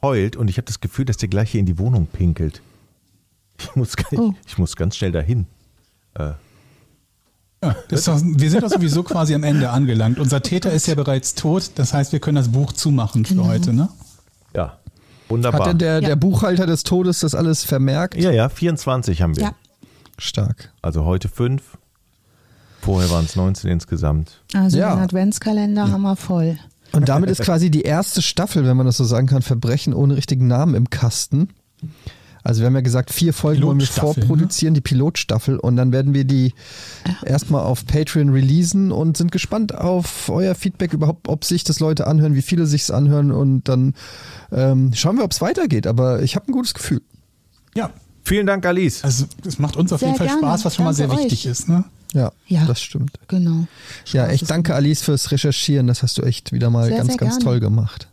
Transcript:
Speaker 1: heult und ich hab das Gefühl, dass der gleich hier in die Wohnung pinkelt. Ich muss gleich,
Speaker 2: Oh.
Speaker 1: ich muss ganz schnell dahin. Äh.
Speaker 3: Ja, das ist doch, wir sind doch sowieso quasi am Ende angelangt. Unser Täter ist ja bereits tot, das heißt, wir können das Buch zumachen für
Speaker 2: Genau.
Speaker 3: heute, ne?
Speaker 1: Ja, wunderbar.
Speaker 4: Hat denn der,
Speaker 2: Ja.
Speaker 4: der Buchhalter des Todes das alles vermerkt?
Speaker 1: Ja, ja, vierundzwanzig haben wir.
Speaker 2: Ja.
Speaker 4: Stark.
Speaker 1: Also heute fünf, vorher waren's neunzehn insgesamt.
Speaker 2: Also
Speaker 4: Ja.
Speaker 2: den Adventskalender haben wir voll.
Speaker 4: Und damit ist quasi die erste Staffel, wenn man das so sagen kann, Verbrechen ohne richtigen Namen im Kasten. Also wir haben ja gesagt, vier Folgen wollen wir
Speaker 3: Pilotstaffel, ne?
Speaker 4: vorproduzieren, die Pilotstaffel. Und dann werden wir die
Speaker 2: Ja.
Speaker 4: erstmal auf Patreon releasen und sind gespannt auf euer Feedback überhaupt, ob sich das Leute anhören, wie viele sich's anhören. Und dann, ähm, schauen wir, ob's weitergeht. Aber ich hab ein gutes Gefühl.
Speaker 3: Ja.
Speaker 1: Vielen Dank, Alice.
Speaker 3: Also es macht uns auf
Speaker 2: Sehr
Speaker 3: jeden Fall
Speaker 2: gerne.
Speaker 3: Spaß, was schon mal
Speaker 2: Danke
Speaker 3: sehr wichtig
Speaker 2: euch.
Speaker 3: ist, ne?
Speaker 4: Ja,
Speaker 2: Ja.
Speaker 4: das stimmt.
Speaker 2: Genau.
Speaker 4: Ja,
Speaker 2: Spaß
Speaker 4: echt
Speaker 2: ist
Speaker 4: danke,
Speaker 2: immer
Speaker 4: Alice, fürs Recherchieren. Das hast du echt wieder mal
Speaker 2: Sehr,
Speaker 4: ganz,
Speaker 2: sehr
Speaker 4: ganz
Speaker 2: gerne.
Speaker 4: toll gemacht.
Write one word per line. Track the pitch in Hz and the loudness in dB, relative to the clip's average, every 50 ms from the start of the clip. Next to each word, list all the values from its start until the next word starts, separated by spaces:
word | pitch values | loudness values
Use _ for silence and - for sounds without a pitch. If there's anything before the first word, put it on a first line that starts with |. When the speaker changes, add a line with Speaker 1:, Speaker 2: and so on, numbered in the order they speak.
Speaker 1:
heult | - 139 135 107 95 107 - | 0 0 0 0 0 -2 -2
und | - 117 101 | -2 -2 -2
ich | 92 - | -2 -2
hab | - | -6
das | - - - | -6 -10 -6
Gefühl, | - 90 - - 135 | -8 -8 -4 -4 -2
dass | 123 107 | -2 -2
der | - - 98 | -2 -2 -2
gleich | 95 101 110 110 | 0 0 -2 0
hier | - 113 | 0 0
in | 98 | 0
die | 90 87 80 | 0 0 0
Wohnung | 98 120 127 110 82 | 0 0 2 0 0
pinkelt. | - - - 95 87 80 - 82 76 - - - _ _ _ _ _ _ _ _ _ _ _ _ _ _ _ _ _ _ - | -2 -2 -2 0 0 0 0 -4 -6 -6 -10 -20 _ _ _ _ _ _ _ _ _ _ _ _ _ _ _ _ _ _ -18
Ich | - - - | -18 -6 -4
muss | 135 123 - - | -2 -2 -2 -4
gleich, | - - - - - | -6 -4 -4 -2 0
Speaker 2:
Oh. | 233 220 190 - _ | 0 0 -2 -4 _
Speaker 1:
ich | - - - | -12 -4 -2
muss | 87 82 - | -2 -2 -2
ganz | - 80 92 - | -4 -4 -4 -2
schnell | - 107 95 | -4 -4 -2
dahin. | 82 82 73 82 123 120 90 - _ _ _ _ _ _ _ _ _ _ _ _ _ | -2 -2 -2 0 -2 -2 -2 -4 _ _ _ _ _ _ _ _ _ _ _ _ _
Äh. | - 76 73 76 73 _ _ _ _ _ _ _ _ _ _ _ _ _ _ _ _ _ _ _ _ _ _ _ _ | -8 -8 -8 -8 -10 _ _ _ _ _ _ _ _ _ _ _ _ _ _ _ _ _ _ _ _ _ _ _ _
Speaker 3:
Ja, | - 160 107 - - - | -4 -4 -4 -4 -6 -4
das | - 139 | -4 -2
ist | 160 - | 0 0
doch, | 160 147 160 | 0 2 2
wir | 175 156 139 143 156 | 2 2 2 2 4
sind | 160 226 240 | 2 2 2
doch | 214 | 0
sowieso | 202 190 175 156 143 170 175 | 0 0 0 2 0 0 -2
quasi | - - 175 160 151 156 | -2 -2 0 0 0 0
am | 143 147 | 0 0
Ende | 147 143 147 131 123 | 0 2 2 0 0
angelangt. | 120 131 143 127 117 113 110 113 123 - | 0 0 0 2 2 2 2 2 0 0
Unser | 147 131 143 139 | 0 0 0 0
Täter | - - 180 180 - 196 | -2 -2 -4 -2 -2 0
ist | 160 156 - - | -2 0 0 0
ja | 160 | 0
bereits | 143 143 139 135 135 - - - | 0 0 0 -2 -2 -2 -6 -8
tot, | - - 156 160 185 - - - | -4 -2 -2 -2 -2 -2 -6 -4
das | - 117 120 | -4 -2 0
heißt, | - - 143 - | 0 -2 0 0
wir | - 147 | -2 -4
können | - - 147 | -2 0 0
das | 143 127 117 | 2 2 2
Buch | 113 131 143 131 | 2 0 0 -2
zumachen | - - - 156 143 131 113 107 - 117 110 | -4 -4 0 0 2 2 0 0 0 0 0
für | - 190 | 2 2
Speaker 2:
Genau. | 185 - | 2 2
Speaker 3:
heute, | - 113 - 175 151 | 2 2 2 2 2
ne? | 113 120 156 202 - - - - - _ _ _ _ _ _ _ _ | 2 2 2 0 -4 -10 -20 -20 -20 _ _ _ _ _ _ _ _
Speaker 1:
Ja, | - 85 76 - _ _ - _ - _ _ - - _ - | -6 -6 -6 -8 _ _ -20 _ -20 _ _ -20 -20 _ -4
wunderbar. | 113 117 120 123 117 147 | -2 0 0 2 2 2
Speaker 4:
Hat | - 180 | 2 2
denn | 175 165 | 2 2
der, | 170 160 160 160 | 2 2 2 2
Speaker 2:
Ja. | 147 151 | 2 2
Speaker 4:
der | 147 | 2
Buchhalter | 143 147 196 185 - 214 196 185 175 185 | 2 2 2 2 2 2 2 2 2 2
des | 165 165 151 | 2 0 -2
Todes | - - 185 180 185 185 175 - | 0 0 0 2 2 2 0 0
das | - 156 139 | 0 -2 0
alles | - 165 160 160 151 | 0 0 0 0 0
vermerkt? | - - 151 135 131 135 135 151 175 185 - | 0 -2 0 2 2 2 2 0 -2 -2 -2
Speaker 1:
Ja, | 170 175 185 | 0 2 2
ja, | 143 113 113 135 | 4 4 2 2
vierundzwanzig | - - 170 170 165 139 - 139 131 127 120 - 90 80 | 0 -2 -2 -2 -2 -2 -2 -2 -2 -2 0 -2 0 0
haben | 87 82 78 | 0 0 0
wir. | 69 - | 0 -2
Speaker 2:
Ja. | 104 - _ _ _ _ _ - _ _ _ _ - _ - | -4 -4 _ _ _ _ _ -20 _ _ _ _ -20 _ -12
Speaker 4:
Stark. | - - - - 104 98 - _ - - _ _ | -12 -8 -4 -2 -2 -2 -4 _ -10 -20 _ _
Speaker 1:
Also | - 85 78 80 76 | -6 -4 -2 0 0
heute | 85 92 95 - - | 0 0 0 -2 -4
fünf, | - - 120 123 135 139 - - - - _ _ _ _ _ _ _ _ _ _ _ _ _ _ _ _ _ _ - - | -4 -2 -2 -2 -2 -4 -6 -10 -20 -20 _ _ _ _ _ _ _ _ _ _ _ _ _ _ _ _ _ _ -20 -8
vorher | - 104 98 92 90 87 | -4 0 0 2 2 2
waren's | 85 85 82 80 - | 2 0 0 0 0
neunzehn | 95 92 95 95 - - 92 | 0 0 0 0 -2 -2 -2
insgesamt. | 90 82 - - - 80 80 76 76 78 80 - - _ _ _ - | -2 -2 -2 -4 -4 -2 0 0 0 0 -2 -4 -10 _ _ _ 0
Speaker 2:
Also | 196 190 190 175 185 | 2 2 2 2 2
Speaker 4:
Ja. | 190 214 180 | 2 2 2
Speaker 2:
den | 185 185 | 0 0
Adventskalender | 180 180 185 190 208 208 - - 220 214 208 208 208 208 208 208 202 | 0 0 0 0 0 -2 -2 -2 -2 -2 0 0 0 0 0 0 0
haben | 196 190 | 0 0
wir | 196 196 190 | 0 0 -2
voll. | 185 - - 185 170 160 165 165 151 - - _ _ _ - | -2 -2 -2 0 0 0 0 -2 -4 -10 -20 _ _ _ -2
Speaker 4:
Und | - 156 139 127 | 0 2 2 4
damit | 135 151 185 185 | 2 2 2 0
ist | 190 - | 0 0
quasi | 196 190 175 165 175 180 | 0 0 2 2 2 2
die | 151 151 | 2 2
erste | - - 147 165 190 - - - | 2 0 0 0 -2 -2 -2 -2
Staffel, | 156 - - - 175 - - 160 139 | -2 -2 -2 -2 -4 0 0 0 2
wenn | 127 127 | 4 4
man | 131 131 | 4 4
das | 127 117 | 2 2
so | 120 131 | 2 2
sagen | 113 120 117 131 131 | 2 2 2 2 2
kann, | 135 135 | 2 2
Verbrechen | 123 - 131 117 120 117 123 143 - - 120 | 2 0 -2 -2 0 0 -2 0 0 -2 0
ohne | - 143 139 143 | 2 2 2 2
richtigen | 139 139 - 139 131 127 123 | 0 0 -2 0 2 2 2
Namen | 120 123 147 170 135 | 2 2 2 2 2
im | 101 120 - | 2 0 0
Kasten. | - - - 117 - - - - - 139 175 - - _ _ _ _ _ - 156 151 - - - - - - - - - - | 0 0 0 0 0 -2 -4 -2 0 0 0 0 -4 _ _ _ _ _ -16 -16 -16 -16 -18 -18 -18 -18 -20 -20 -20 -8 -4
Also | - 117 110 | -2 0 2
wir | 113 | 2
haben | 123 131 | 2 2
ja | 135 | 2
gesagt, | 127 127 117 127 127 - | 2 2 0 0 0 -2
vier | - - 170 170 | -2 0 0 0
Folgen | 151 - - 151 151 135 | 0 0 0 0 2 2
wollen | 151 143 139 139 | 2 2 2 2
wir | 139 | 0
Speaker 3:
Pilotstaffel, | 131 - - - 147 151 135 | 0 0 0 0 0 0 2
ne? | 107 | 2
Speaker 4:
vorproduzieren, | 117 156 156 175 185 - - 160 156 160 | 2 4 2 2 0 0 -2 0 2 2
die | 147 | 2
Pilotstaffel. | - - 139 127 135 160 - - - - 107 110 - - 135 - | 2 0 0 2 2 0 0 -4 -4 -2 -2 -2 0 0 -2 0
Und | - 123 123 | 0 0 2
dann | 123 127 127 | 2 2 2
werden | 123 131 135 139 | 2 2 2 2
wir | 139 139 139 | 2 2 2
die | 131 139 131 131 127 - - - - - - - - - - - | 2 2 2 2 0 0 -4 -20 -20 -20 -20 -18 -20 -20 -10 -6
Speaker 2:
Ja. | 180 180 - - - | -6 -6 -6 -4 -2
Speaker 4:
erstmal | 131 147 - - - - | -2 -2 0 0 -2 0
auf | 80 - 127 - - | 0 -2 -4 -4 -4
Patreon | - 143 151 156 - - 160 147 143 | -2 0 0 0 0 0 0 2 4
releasen | 131 135 135 135 143 165 180 170 180 196 196 190 | 4 4 4 4 4 2 2 2 0 0 0 0
und | - - 156 165 156 | 0 0 0 0 0
sind | - 170 175 | 0 0 -2
gespannt | - 180 - - - 214 226 208 - | -2 -4 -4 -4 -2 -2 -2 -4 -4
auf | - - 175 185 180 170 - - - - - | -4 -2 0 0 0 -2 -4 -8 -8 -6 -4
euer | - 165 185 190 180 | -2 0 0 0 -2
Feedback | - - 202 - - 190 165 | -2 -2 -6 -4 -2 -4 -2
überhaupt, | - 151 151 151 160 - _ - | -2 0 0 0 0 -2 _ -6
ob | 156 151 - | -4 -4 -2
sich | - - 175 | -4 -4 -2
das | - - 151 - | -2 -2 -2 0
Leute | 156 156 160 151 - - | 0 0 0 0 0 2
anhören, | 160 156 151 156 147 | 2 4 4 4 2
wie | 135 | 0
viele | 131 - 185 170 170 | 0 0 0 2 2
sich's | 151 147 151 - - | 2 2 0 0 0
anhören. | - 113 143 143 147 147 143 143 | 0 2 2 2 4 4 2 2
Und | 135 131 139 135 135 131 - - | 2 2 2 2 2 0 0 0
dann, | 131 127 131 135 135 - - - - - - - - - - - | 0 2 2 0 0 -4 -10 -20 -20 -20 -20 -20 -20 -20 -14 -6
ähm, | - 127 131 135 135 131 131 131 | -2 0 2 2 2 2 2 2
schauen | 117 - - 165 202 262 | 0 0 0 0 0 0
wir, | 233 | 0
ob's | 175 - - | 0 -2 -2
weitergeht. | - 196 359 415 349 233 147 107 - | -2 -2 0 0 0 0 0 0 0
Aber | - 113 120 127 127 123 117 | 0 0 2 2 2 0 0
ich | 135 131 - | 0 -2 -2
hab | 208 - - | -2 -4 -2
ein | |
gutes | 254 262 247 226 - | -2 -2 -2 -4 -6
Gefühl. | - - - - 117 _ _ _ - _ _ _ _ _ _ _ _ _ _ _ | -8 -4 -4 -4 -4 _ _ _ -20 _ _ _ _ _ _ _ _ _ _ _
Speaker 3:
Ja. | 220 220 - - - _ _ _ _ _ | -6 -6 -6 -10 -14 _ _ _ _ _
Speaker 1:
Vielen | - 185 208 208 | 0 0 2 2
Dank, | 196 196 196 175 | 2 0 0 0
Alice. | 180 175 180 190 147 - - - | 0 0 2 0 0 -2 -2 -2
Speaker 3:
Also | 143 123 123 139 - - - - | -2 0 0 -2 -4 -6 -12 -10
es | 185 131 - | -10 -4 -2
macht | 143 147 - | -2 -2 0
uns | 147 175 180 | 0 0 0
auf | 175 147 | 0 0
Speaker 2:
Sehr | 247 - | 0 0
Speaker 3:
jeden | 269 262 | 0 0
Fall | 180 | 0
Speaker 2:
gerne. | - 277 311 | 0 0 0
Speaker 3:
Spaß, | 311 - 170 - - | 0 0 0 0 -2
was | 175 - | -2 0
schon | - 170 | 0 0
mal | 165 156 | 0 2
Speaker 2:
Danke | 143 147 139 131 | 0 0 0 0
Speaker 3:
sehr | - 285 | 0 0
wichtig | 247 139 - - | 0 0 -2 -2
Speaker 2:
euch. | 131 | -4
Speaker 3:
ist, | 123 - - - | -6 -4 -2 0
ne? | 170 175 190 - - - - _ | 0 0 0 -2 -8 -20 -18 _
Speaker 4:
Ja, | - 143 123 - _ _ _ | -2 0 0 0 _ _ _
Speaker 2:
Ja. | - 185 160 156 | -2 0 2 2
Speaker 4:
das | 151 123 - | 2 0 -2
stimmt. | - - - - 123 143 _ - - _ | -4 -8 -6 -4 -4 -4 _ -10 -10 _
Speaker 2:
Genau. | - 185 175 170 165 160 170 - - - - - - - - - | -2 0 2 2 2 0 -2 -4 -8 -20 -20 -20 -20 -20 -12 -2
Speaker 4:
Ja, | - 135 123 | 0 0 0
Speaker 2:
Spaß | - | 2
Speaker 4:
echt | - 135 | 0 0
Speaker 2:
ist | 170 156 | 0 0
Speaker 4:
danke, | 156 170 170 - | -2 -2 0 0
Speaker 2:
immer | 135 | 0
Speaker 4:
Alice, | 131 139 147 156 - | 2 2 2 2 0
fürs | - - 147 135 - - | 0 0 0 0 0 -2
Recherchieren. | 143 135 - 147 135 - - - 143 139 127 | -2 0 0 0 -2 0 0 0 2 2 2
Das | 123 120 - | 2 2 0
hast | - 120 - - | 0 -2 -2 0
du | |
echt | - 127 113 - - - | -2 -2 -2 -2 -6 -6
wieder | 127 120 120 117 | -4 0 0 2
mal | 117 117 117 117 | 2 2 2 2
Speaker 2:
Sehr, | 113 - | 2 2
Speaker 4:
ganz, | - - | 0 0
Speaker 2:
sehr | - - | 0 0
Speaker 4:
ganz | - - 233 254 | 0 0 0 2
Speaker 2:
gerne. | 240 | 0
Speaker 4:
toll | 135 123 120 | 2 2 2
gemacht. | 110 101 107 113 107 107 - - - - | 2 2 2 2 0 -2 -4 -10 -18 -20